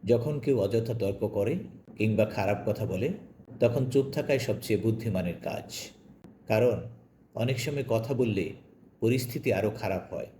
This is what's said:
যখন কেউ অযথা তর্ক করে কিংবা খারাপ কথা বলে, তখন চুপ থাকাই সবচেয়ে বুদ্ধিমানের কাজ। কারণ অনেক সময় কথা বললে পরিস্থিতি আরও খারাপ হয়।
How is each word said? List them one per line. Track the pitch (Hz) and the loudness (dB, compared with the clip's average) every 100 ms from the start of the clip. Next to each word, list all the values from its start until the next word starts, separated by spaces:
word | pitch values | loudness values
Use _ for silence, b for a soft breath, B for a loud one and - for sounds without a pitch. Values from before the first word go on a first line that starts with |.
যখন | 92 117 120 151 | 4 2 2 -2
কেউ | - 127 | 0 2
অযথা | 98 113 113 | 2 2 0
তর্ক | 110 101 101 104 | -2 -2 0 -2
করে | 104 101 175 - - - - | 0 -2 -2 -6 -16 -20 0
কিংবা | 107 107 | 2 4
খারাপ | 110 - 101 101 - | 2 2 0 0 0
কথা | 104 101 | -2 -2
বলে, | 92 131 202 - - - - | 0 -2 -4 -10 -20 -20 2
তখন | 117 123 127 | 2 4 2
চুপ | 139 135 | 2 2
থাকাই | 151 139 139 | -2 0 0
সবচেয়ে | - 107 - 104 | 0 -4 0 0
বুদ্ধিমানের | 110 110 117 92 87 82 | 2 0 -2 -2 -2 -4
কাজ। | - - - - - - - - - - - | -6 -8 -8 -12 -12 -16 -20 -20 -20 -20 0
কারণ | 110 120 101 - - - _ _ | 4 4 2 -4 -16 -20 _ _
অনেক | 117 120 135 | -4 -2 0
সময় | - 143 127 | -2 -4 0
কথা | 113 113 | 0 0
বললে | 123 120 98 85 - - - - _ | 0 2 2 -2 -6 -20 -20 -20 _
পরিস্থিতি | 113 127 - - 127 | 2 2 0 -2 0
আরও | 95 104 | 2 2
খারাপ | - 104 95 - | 0 -2 -4 -4
হয়। | 90 - - | -8 -8 -12